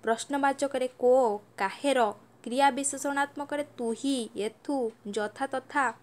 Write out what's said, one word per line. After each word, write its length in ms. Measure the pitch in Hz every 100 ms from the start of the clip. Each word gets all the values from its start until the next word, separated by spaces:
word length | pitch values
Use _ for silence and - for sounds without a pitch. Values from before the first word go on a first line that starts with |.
ପ୍ରଶ୍ନବାଚକରେ 840 | - 226 - 277 277 269 277 262 254
କୋ, 540 | - 247 254 247 208 - -
କାହେର, 560 | 196 - 277 262 220 202 - _
କ୍ରିୟା 280 | - 247 277
ବିଶେଷଣାତ୍ମକରେ 920 | 262 277 277 285 277 285 294 285 294
ତୁହି, 640 | 294 - 233 226 277 269 220 202
ଏଥୁ, 540 | 208 - - 277 233 - 202
ଯଥା, 380 | 202 208 - 269
ତଥା। 480 | 262 - 294 254 226